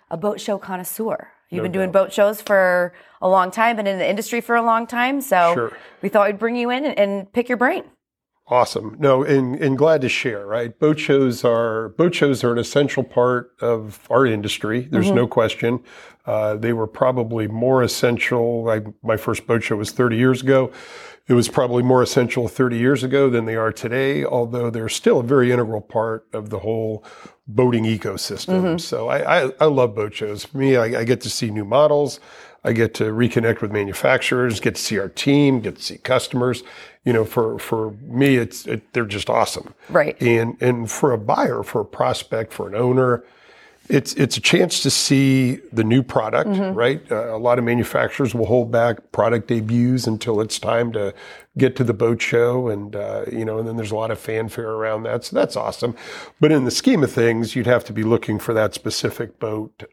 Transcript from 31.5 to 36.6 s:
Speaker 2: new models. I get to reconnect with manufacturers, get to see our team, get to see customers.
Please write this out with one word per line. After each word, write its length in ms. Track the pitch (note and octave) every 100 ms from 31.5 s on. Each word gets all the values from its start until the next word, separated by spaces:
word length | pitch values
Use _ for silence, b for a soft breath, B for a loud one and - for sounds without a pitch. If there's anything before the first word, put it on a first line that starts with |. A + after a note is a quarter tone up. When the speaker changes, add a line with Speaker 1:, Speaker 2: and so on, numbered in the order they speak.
Speaker 2:
new 140 | G#2
models. 560 | G2+ B2+ D3+ D3 C#3+ - B B B B
I 120 | -
get 200 | A2+ A2
to 100 | -
reconnect 580 | A2 A2 A#2+ B2 A2+ G#2+
with 100 | G#2
manufacturers, 880 | G#2+ G2 F#2 C3 C3 - B2+ B2 G#2+
get 140 | A#2
to 80 | -
see 160 | - G2+
our 100 | G2
team, 520 | - C#3 C#3+ C#3+ B2+
get 160 | G#2+ -
to 60 |
see 140 | - -
customers. 680 | - B2+ - B2+ B2 A#2